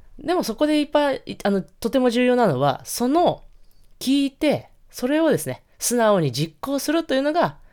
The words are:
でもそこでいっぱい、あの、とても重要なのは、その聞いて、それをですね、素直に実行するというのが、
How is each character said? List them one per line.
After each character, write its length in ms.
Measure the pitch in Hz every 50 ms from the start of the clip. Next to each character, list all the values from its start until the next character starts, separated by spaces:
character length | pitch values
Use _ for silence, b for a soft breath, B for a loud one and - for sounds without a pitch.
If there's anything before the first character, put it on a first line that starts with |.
| - - - -
で 160 | - 311 359
も 80 | 349 -
そ 120 | - 214
こ 120 | - 302
で 140 | 294 302 302
い 40 | 294
っ 20 | -
ぱ 240 | - 294 294 277 269
い、 260 | - - - 196 - -
あ 60 | 202
の、 120 | 202 196 -
と 280 | - _ - - 226
て 80 | - 262
も 120 | 254 247
重 140 | 214 247 247
要 120 | 247 247
な 100 | 247 233
の 140 | 185 135 123
は、 220 | 143 143 - - -
そ 240 | - - - 240 254
の 360 | 294 349 339 196 135 - - - - - - - - - - - - -
聞 280 | - 247 269 285 277
い 40 | 262
て、 400 | - - 311 294 208 - - - - _ - -
そ 160 | - - 247
れ 140 | 254 294 311
を 100 | 330 302
で 80 | 214 147
す 80 | -
ね、 160 | 131 123 - _ _ _ -
素 180 | - - 240
直 240 | 240 226 214 208 185
に 100 | 156 135
実 260 | 110 131 160 165 - -
行 180 | - 262 277 269
す 140 | - - 302
る 120 | 330 320
と 100 | - 262
い 40 | 262
う 40 | 277
の 100 | 294 302
が、 260 | 349 240 160 - b b b